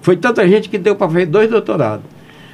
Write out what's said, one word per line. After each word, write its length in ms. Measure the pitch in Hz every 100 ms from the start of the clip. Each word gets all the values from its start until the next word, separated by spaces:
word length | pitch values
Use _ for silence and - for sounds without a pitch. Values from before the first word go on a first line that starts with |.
foi 140 | - 175
tanta 300 | 247 240 180
gente 220 | 208 214
que 80 | 208
deu 180 | 190
pra 140 | 202 180
fazer 180 | 170 175
dois 240 | 190 220
doutorados. 540 | 220 208 190 113 107 - - - - -